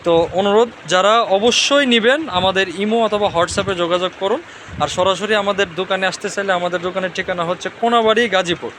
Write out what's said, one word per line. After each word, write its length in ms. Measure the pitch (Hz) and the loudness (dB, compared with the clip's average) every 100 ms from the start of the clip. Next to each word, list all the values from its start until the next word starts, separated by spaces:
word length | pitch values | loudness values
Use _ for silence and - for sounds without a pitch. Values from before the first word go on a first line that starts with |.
তো 240 | 170 165 165 | 2 2 2
অনুরোধ, 380 | 170 202 208 233 - 151 | 0 2 4 2 -2 -2
যারা 360 | 180 196 233 | 2 4 2
অবশ্যই 640 | 214 196 233 - - 285 269 | 2 2 2 2 2 2 4
নেবেন, 420 | 233 220 285 302 | 4 4 0 0
আমাদের 520 | 180 190 185 190 165 | 0 0 0 -2 -2
ইমো 240 | 214 226 | -2 0
অথবা 260 | 220 208 202 | 0 0 0
WhatsApp-এ 400 | 165 170 202 190 | 0 0 -2 -2
যোগাযোগ 380 | 180 170 180 180 - | -2 0 0 -2 -4
করুন। 220 | 190 262 - - - - | -2 -2 -6 -20 -16 -4
আর 80 | 147 | -4
সরাসরি 460 | - 190 180 202 | 0 0 0 0
আমাদের 320 | 214 202 196 196 | 0 0 0 -2
দোকানে 320 | 165 185 190 190 | -2 -4 -2 -2
আসতে 240 | - 202 | -4 -6
চাইলে, 220 | 202 196 | -4 -2
আমাদের 300 | 180 175 175 | 0 0 -2
দোকানের 280 | 180 185 185 | -4 -4 -4
ঠিকানা 300 | 185 185 180 | -6 -6 -4
হচ্ছে 240 | 170 180 185 - | -4 -4 -8 -4
কোনাবাড়ি, 480 | 233 233 220 220 240 | 2 4 4 2 2
গাজীপুর। 420 | 185 175 165 117 | 0 0 -4 -6